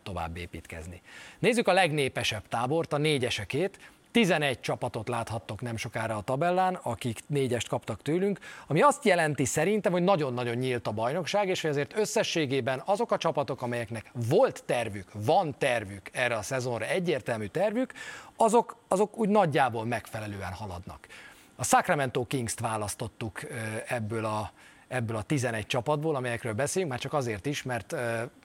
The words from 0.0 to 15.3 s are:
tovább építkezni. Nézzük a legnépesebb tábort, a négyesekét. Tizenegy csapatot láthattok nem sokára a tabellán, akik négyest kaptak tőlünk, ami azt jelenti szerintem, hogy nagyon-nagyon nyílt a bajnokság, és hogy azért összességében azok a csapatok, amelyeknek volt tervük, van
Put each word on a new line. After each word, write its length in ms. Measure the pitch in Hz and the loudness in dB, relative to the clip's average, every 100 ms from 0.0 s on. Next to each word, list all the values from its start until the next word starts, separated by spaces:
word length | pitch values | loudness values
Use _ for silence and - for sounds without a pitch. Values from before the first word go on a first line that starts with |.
tovább 340 | - 90 82 85 | -10 -6 -6 -8
építkezni. 640 | 87 82 - 82 85 90 - - - - | -10 -12 -12 -12 -12 -16 -18 -20 -20 0
Nézzük 280 | 185 233 - | 2 4 4
a 60 | |
legnépesebb 760 | 185 175 151 131 131 113 107 - | 4 4 2 0 0 -2 -4 -4
tábort, 440 | 117 127 160 151 | -2 0 0 0
a 40 | 147 | 0
négyesekét. 800 | 151 143 120 - 98 135 190 - - - _ | 2 2 0 -2 -4 -2 -2 -6 -20 -20 _
Tizenegy 480 | 240 185 165 143 120 | 4 4 4 2 -2
csapatot 480 | - 127 123 120 107 | -4 -2 -4 -4 -2
láthattok 540 | 120 113 113 - 110 | -2 -2 -6 -8 -8
nem 160 | 120 110 | -6 -6
sokára 380 | 113 120 110 107 | -6 -4 -4 -4
a 60 | |
tabellán, 580 | 101 131 170 180 185 185 | -2 0 2 4 2 0
akik 360 | 123 117 123 107 - | -4 -2 -4 -4 -2
négyest 400 | 143 131 117 - | 0 2 0 0
kaptak 340 | 127 - 110 | -4 -4 -6
tőlünk, 380 | - 170 202 190 - - - | -2 0 0 -2 -6 -18 -2
ami 140 | 151 | 6
azt 240 | 285 - 208 | 6 6 4
jelenti 400 | 175 156 143 131 | 4 4 2 0
szerintem, 460 | - 170 214 202 | 2 2 2 2
hogy 120 | 175 | 4
nagyon-nagyon 520 | 175 156 143 123 120 120 | 4 4 2 0 -2 0
nyílt 320 | 127 123 120 | 0 0 -2
a 40 | |
bajnokság, 580 | 107 117 170 151 202 196 | 0 0 0 0 0 0
és 120 | 180 | 0
hogy 80 | 156 | 0
azért 280 | 143 139 - | 0 -2 -2
összességében 840 | 208 220 190 170 139 135 120 131 - | 0 2 0 0 2 0 0 -2 0
azok 260 | 202 233 | 0 2
a 60 | 196 | 0
csapatok, 440 | 165 147 135 135 | 0 0 -2 -4
amelyeknek 500 | 120 120 117 113 - 123 113 | -4 -4 -4 -8 -8 -6 2
volt 340 | 180 247 - - | 4 4 2 -2
tervük, 420 | 127 117 98 90 | -2 -2 -6 -10
van 420 | 104 107 | -4 2